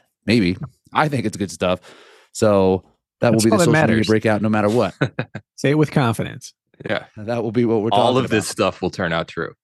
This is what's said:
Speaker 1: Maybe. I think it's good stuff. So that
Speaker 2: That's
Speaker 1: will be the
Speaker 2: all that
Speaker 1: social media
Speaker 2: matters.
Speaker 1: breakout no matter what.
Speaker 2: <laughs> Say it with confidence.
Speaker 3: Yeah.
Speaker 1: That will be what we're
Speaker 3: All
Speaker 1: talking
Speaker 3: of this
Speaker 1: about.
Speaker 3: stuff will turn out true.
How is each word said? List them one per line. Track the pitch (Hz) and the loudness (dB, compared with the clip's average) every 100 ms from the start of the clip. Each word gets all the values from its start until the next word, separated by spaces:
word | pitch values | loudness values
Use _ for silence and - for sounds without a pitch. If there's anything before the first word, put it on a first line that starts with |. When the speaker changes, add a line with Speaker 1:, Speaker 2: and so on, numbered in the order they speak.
| _ _ | _ _
Speaker 1:
Maybe. | - 117 90 92 - _ _ | 0 2 2 -2 -8 _ _
I | 123 151 | -2 -2
think | 135 107 | -2 -4
it's | - | -6
good | 98 | -8
stuff. | - 92 92 - - - - _ | -4 -4 -4 -8 -20 -20 -20 _
So | - 110 101 95 92 - _ _ - | -2 2 4 2 0 -4 _ _ -4
that | 120 | 0
Speaker 2:
That's | 113 | 2
Speaker 1:
will | 110 | 2
be | |
the | |
Speaker 2:
all | 110 | 4
that | |
Speaker 1:
social | - | 4
media | 156 151 | 4 2
Speaker 2:
matters. | 110 107 | 2 2
Speaker 1:
breakout | 110 113 104 | 2 2 0
no | 107 | 0
matter | 107 104 | 0 2
what. | 120 95 - 127 - 117 | 2 0 -2 -6 -6 -12
Speaker 2:
<laughs> | 110 - - | -12 -18 -6
Say | 135 | -2
it | 151 | 0
with | 147 | 0
confidence. | 156 117 113 87 - - _ _ - - | 0 0 -2 -6 -10 -20 _ _ -14 -8
Speaker 3:
Yeah. | 107 - - | -8 -8 -14
Speaker 1:
That | 107 117 | -8 -4
will | 113 | -2
be | 107 | 0
what | 120 113 | 2 2
we're | 110 | 2
Speaker 3:
All | 101 113 | 2 4
Speaker 1:
talking | 127 123 | 2 2
Speaker 3:
of | |
this | 110 | 0
Speaker 1:
about. | - | -2
Speaker 3:
stuff | - 95 - | -2 -2 -2
will | 90 | -6
turn | - 87 | -4 -4
out | 82 73 | -4 -6
true. | - - - | -8 -10 -10